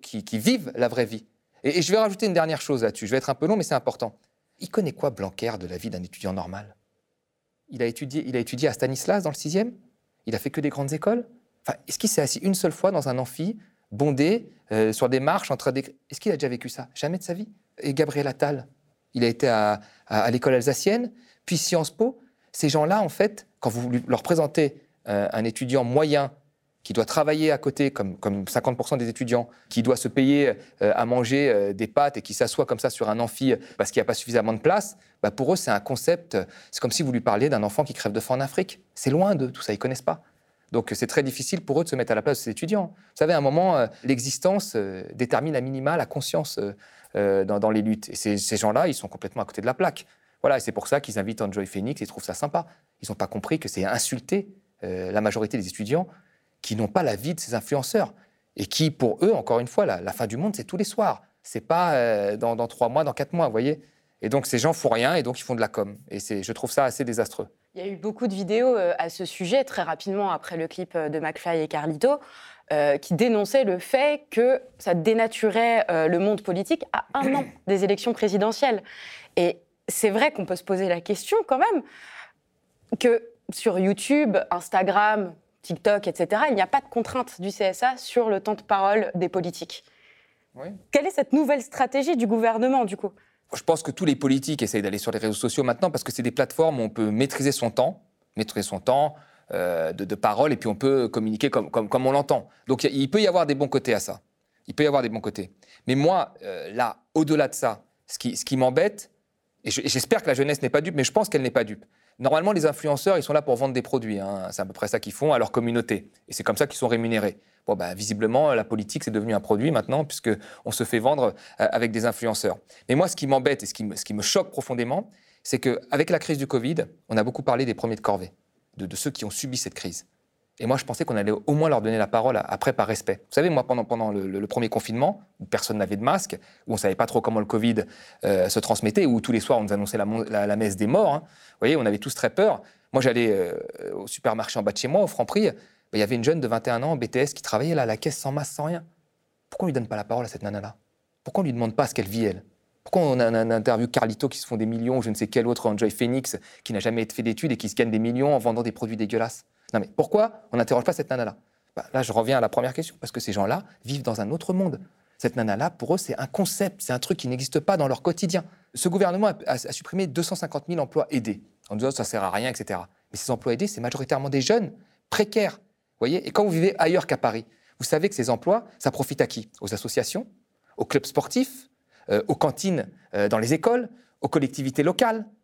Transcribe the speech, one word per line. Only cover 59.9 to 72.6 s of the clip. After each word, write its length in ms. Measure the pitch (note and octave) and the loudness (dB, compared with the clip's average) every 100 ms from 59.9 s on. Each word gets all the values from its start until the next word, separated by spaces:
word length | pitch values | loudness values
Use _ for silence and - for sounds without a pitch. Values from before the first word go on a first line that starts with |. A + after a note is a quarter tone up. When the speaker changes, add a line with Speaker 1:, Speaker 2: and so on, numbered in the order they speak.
| F2+ | 0
Speaker 1:
la 120 | G2 | -4
fin 140 | - A2 | -4 -4
du 100 | A#2 | -2
monde, 200 | G#3 G3+ | -4 -4
c'est 80 | |
tous 120 | - F#3 | -6 -4
les 80 | |
soirs. 380 | G3+ - F#3+ G#2+ _ _ | -4 0 0 -2 _ _
C'est 180 | - A2+ | -10 -8
pas, 340 | - E3+ F3 | 0 2 4
euh, 420 | C#3 A#2+ G#2 G2+ G#2+ | 4 4 2 0 0
dans, 200 | A#2 A2+ | 0 0
dans 100 | A#2 | -2
trois 220 | - A#2+ | 0 2
mois, 160 | C#3+ | 2
dans 80 | D3 | 0
quatre 220 | - C#3 | -2 -4
mois, 120 | E3+ C#3 | 0 0
vous 60 | |
voyez. 300 | A2+ C3+ D3+ - _ _ - | 2 0 -2 -8 _ _ -8
Et 80 | A2 | -2
donc, 180 | C3+ - | -2 0
ces 120 | A#2+ | 0
gens 140 | D3+ | 2
font 160 | D#3+ C3 | 2 2
rien 260 | A2+ C3 | 4 4
et 80 | E3+ | 2
donc 160 | B2 B2+ | 0 -6
ils 40 | |
font 120 | - | -4
de 60 | A#2 | -2
la 80 | A2 | -2
com. 280 | - G2 G2+ - | -2 -4 -6 -12
Et 100 | G2+ | -10
c'est, 240 | - G#2 | -6 -6
je 100 | F#2+ | -6
trouve 200 | A2 B2 | -6 -2
ça 120 | - | 0
assez 200 | C3 - | 0 0
désastreux. 440 | B2 A2+ G#2 - G#2+ _ _ | -4 -2 -2 -4 -10 _ _
Speaker 2:
Il 100 | F#3 | -12
y 40 | G3 | -10
a 40 | |
eu 40 | F3+ | -6
beaucoup 300 | G#3 G#3+ A#3+ | -6 -4 -4
de 80 | |
vidéos, 400 | F#3+ F#3+ A3 B3+ | -4 -2 2 4
euh, 200 | A3+ F3 - | 4 2 0
à 120 | E3 | -4
ce 140 | - | -6
sujet, 380 | F3 - F3+ C4+ | -8 -6 0 0
très 200 | C4 - | 0 -4
rapidement 480 | E3 D#3 G3 G3 G3 | -4 -4 -4 -2 -2
après 260 | D3+ - E3 | -2 -6 -6
le 100 | E3 | -6
clip, 300 | - F3+ E3 | -8 -6 -4
euh, 120 | D3+ | -4
de 120 | D#3 | -2
McFly 400 | D#3 D#3+ F3 E3 | -4 -6 -2 -2
et 80 | D3+ | -2
Carlito, 500 | D#3 D#3 D3+ B3+ C#4+ - - - - | -4 -4 0 2 2 -4 -20 -20 -14